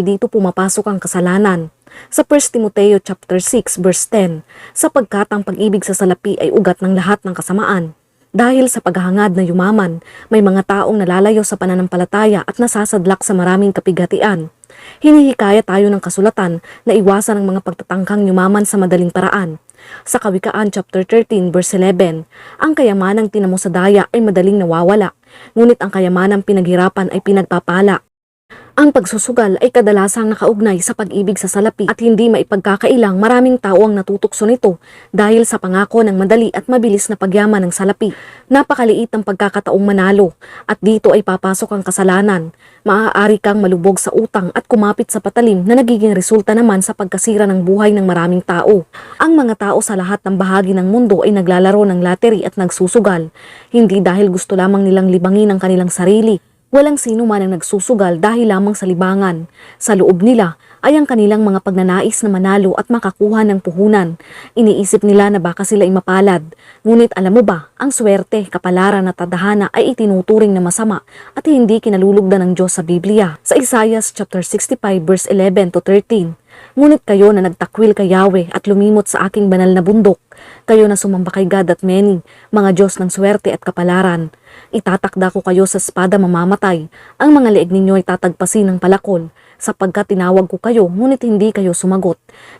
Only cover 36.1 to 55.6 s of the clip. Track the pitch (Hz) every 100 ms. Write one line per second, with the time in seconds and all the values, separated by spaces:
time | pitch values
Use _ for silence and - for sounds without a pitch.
36.1 | 190 190 226 220 - 202 254 226 202 -
37.1 | 208 190 196 208 214 180 - 190 - 214
38.1 | - - - - 269 285 277 233 202 226
39.1 | 220 202 190 202 202 - 196 202 196 185
40.1 | 202 190 - - - - 214 190 220 208
41.1 | 180 202 185 190 190 214 208 185 185 190
42.1 | 185 208 185 160 - _ _ 214 202 220
43.1 | - 208 214 208 208 190 180 180 185 -
44.1 | - 226 208 175 - - 214 208 214 226
45.1 | 220 202 240 233 190 180 247 240 233 214
46.1 | 196 180 220 202 214 240 190 190 - 190
47.1 | 190 - 208 208 185 175 196 214 208 190
48.1 | 175 170 180 - 175 - 208 156 - -
49.1 | - 320 330 240 220 202 143 220 196 180
50.1 | 202 190 190 190 190 190 190 185 220 240
51.1 | 196 - 202 180 180 190 208 202 180 180
52.1 | 185 233 208 - - 180 - 180 240 202
53.1 | 175 160 - - - - 233 226 196 185
54.1 | 185 208 180 - 190 185 196 196 190 190
55.1 | 180 180 196 214 190